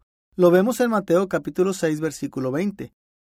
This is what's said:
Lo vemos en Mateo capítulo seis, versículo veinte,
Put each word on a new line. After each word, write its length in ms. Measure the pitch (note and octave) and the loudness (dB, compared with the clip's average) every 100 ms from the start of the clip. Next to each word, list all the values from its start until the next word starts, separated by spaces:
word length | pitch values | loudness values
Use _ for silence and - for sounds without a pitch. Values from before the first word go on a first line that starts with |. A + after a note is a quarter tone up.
| _ _ _ - | _ _ _ 2
Lo 160 | F3 | 4
vemos 280 | F3+ G#3+ A#3+ | 6 2 0
en 120 | A#3+ | 0
Mateo 360 | G#3+ E3 E3+ F#3+ | 0 2 0 0
capítulo 460 | - D3 E3 F#3 | -4 -4 -2 -2
seis, 260 | F#3 D#3+ D3+ | -2 -4 -2
versículo 520 | D#3 - C#3 - C3 | -6 -6 -10 -6 -4
veinte, 420 | C#3 G3+ G3+ - _ _ _ | -4 -4 -8 -14 _ _ _